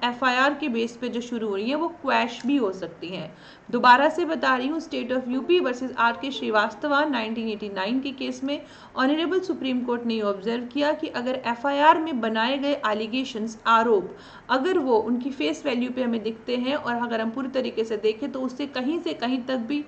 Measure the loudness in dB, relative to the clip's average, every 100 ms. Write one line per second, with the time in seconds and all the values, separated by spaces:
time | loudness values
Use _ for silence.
0 | -4 0 2 4 2 2 0 0 -2 -4
1 | -6 -4 -4 -4 -2 -2 -2 -2 -2 -4
2 | 0 2 0 -2 0 2 2 -2 -8 -10
3 | -10 -8 -10 -14 -20 -20 -4 4 8 8
4 | 6 2 0 0 2 2 0 -4 -6 -6
5 | -2 -2 -2 -2 4 4 4 -2 -4 2
6 | 2 2 -4 -4 0 2 2 0 0 2
7 | 2 0 -2 -4 -4 -4 -6 -4 -2 -2
8 | -2 -4 -6 -4 -4 -4 -8 -20 -8 0
9 | 2 2 2 0 0 -2 -2 0 0 -2
10 | 0 0 0 0 -2 -4 -4 0 0 0
11 | -4 -4 -2 -2 -2 -2 0 4 6 6
12 | 2 -2 0 0 0 0 0 0 0 -2
13 | -2 -4 -4 -4 -6 -2 4 4 6 4
14 | 2 -8 -18 -12 0 0 2 2 4 4
15 | 4 0 -2 -2 -2 -2 -2 0 -2 -2
16 | 0 0 -2 -6 -4 -2 0 -2 -2 -2
17 | -2 -2 -2 -4 -4 -2 -2 -2 -2 0
18 | 0 0 -4 -4 -4 -4 -6 -4 -2 -2
19 | -2 -2 -2 -2 -2 -4 -2 -4